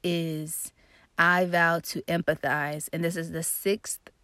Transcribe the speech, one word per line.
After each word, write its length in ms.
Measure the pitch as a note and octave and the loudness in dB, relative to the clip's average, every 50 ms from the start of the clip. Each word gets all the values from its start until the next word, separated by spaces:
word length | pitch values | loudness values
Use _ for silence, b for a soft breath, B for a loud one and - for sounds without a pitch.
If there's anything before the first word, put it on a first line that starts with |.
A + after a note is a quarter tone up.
| - | -2
is 680 | F3+ F3 E3+ E3 D#3+ D#3 D#3 D#3 D#3+ - - - - _ b b b b b b b b - | 0 0 0 0 -2 -4 -4 -6 -6 -8 -8 -8 -10 _ b b b b b b b b 4
I 260 | E3+ E3+ F3+ F3+ F#3 | 6 6 6 6 4
Vow 340 | F3+ F3 F3 E3+ E3+ E3+ E3+ | 4 4 4 4 4 4 2
to 240 | - - - E3+ - | 0 -4 -8 -8 -4
Empathize, 840 | - E3+ E3+ - - D#3 - - C3+ C#3 D3+ C#3+ D3 D3+ D3+ - - - | -2 -2 0 2 0 -2 0 0 0 0 0 0 -2 -4 -6 -8 -6 -6
and 120 | E3 E3+ | -2 -2
this 120 | E3+ F3+ | -2 -2
is 140 | E3+ E3 E3 | -2 -6 -6
the 140 | E3 D#3+ E3 | -6 -6 -4
sixth 560 | - - - - G3 G3+ - _ - - - _ - _ _ | -4 -4 -2 0 0 -2 0 _ -8 -10 -10 _ -20 _ _